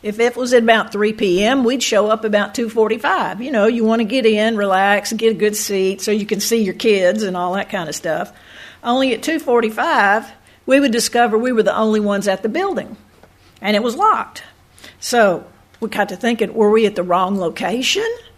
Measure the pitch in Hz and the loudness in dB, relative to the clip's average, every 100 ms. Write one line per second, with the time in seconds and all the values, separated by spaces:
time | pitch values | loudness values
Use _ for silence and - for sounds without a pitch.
0 | 208 214 233 247 254 247 226 220 - 202 | -8 0 0 0 2 4 6 2 2 -2
1 | 214 214 196 175 208 277 233 262 - 214 | -2 0 0 2 2 2 0 0 0 0
2 | 208 220 220 208 202 - 233 226 214 240 | 2 0 0 -2 -2 -4 -4 0 0 0
3 | 285 370 190 190 247 240 208 233 220 226 | 0 -2 -2 -6 -4 0 2 2 0 0
4 | 214 262 226 214 214 220 202 185 196 202 | 0 2 2 2 0 0 0 2 2 2
5 | 202 220 226 196 208 208 - 196 190 196 | 0 0 0 2 -2 -2 -4 -2 -2 -2
6 | - 214 208 208 - 226 202 180 226 202 | -2 -2 -2 -4 -2 0 0 0 2 4
7 | 180 214 208 180 180 190 196 196 156 - | 2 0 -4 -4 -2 -4 -4 -6 -6 -6
8 | 170 156 202 - - - - - 240 254 | -4 -4 -6 -12 -20 -20 -20 -12 -2 0
9 | 269 233 - 320 302 240 220 220 302 285 | 0 -2 -2 -4 2 0 0 -2 0 2
10 | 202 214 220 - _ _ - 269 277 233 | 4 2 -2 -20 _ _ 2 2 4 0
11 | - 240 240 220 247 233 190 180 220 214 | 0 2 2 2 0 0 0 2 0 0
12 | 208 202 202 190 - 277 392 262 147 - | 0 -2 -2 -2 -4 -2 -2 -4 -8 -18
13 | - _ - _ _ _ 196 208 240 247 | -20 _ -20 _ _ _ -4 -2 -2 0
14 | 415 - - - - _ _ _ - _ | 2 2 -4 -12 -20 _ _ _ -20 _
15 | - 240 202 170 - _ _ _ 226 196 | -2 2 4 2 -6 _ _ _ -8 -2
16 | 196 185 233 233 202 226 208 220 214 202 | -4 -2 -2 -2 -2 2 4 4 2 -2
17 | 180 175 185 202 170 160 180 233 262 - | -2 0 0 -2 -4 -4 -4 -2 -2 -2
18 | 453 480 - | -2 -6 -12